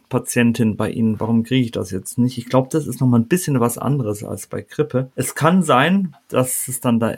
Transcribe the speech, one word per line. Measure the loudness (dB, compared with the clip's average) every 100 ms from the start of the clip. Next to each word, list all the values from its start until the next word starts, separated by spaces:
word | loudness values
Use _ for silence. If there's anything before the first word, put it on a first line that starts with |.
| -4
Patientin | -4 -2 0 2 2 0 0
bei | -2
Ihnen, | 0 0 0
warum | 0 0
kriege | 2 0 0
ich |
das | -2 -4
jetzt | -6 -6 -2
nicht?“ | -2 -2
Ich | 0
glaube, | 0 2
das | -2 -4
ist | 0
noch | 2
mal | 2
ein | 2
bisschen | 0 0 0
was | 0 -2
anderes | -2 -2 -2 -6
als | -8 -10 -10
bei | -12
Grippe. | -8 -4 -2 -2 -4 -6
Es | -6
kann | 0 4 4
sein, | 4 4 4 2 -2 -8 -4
dass | 0 0 -2 -6
es | -4
dann | 0 0
da | 0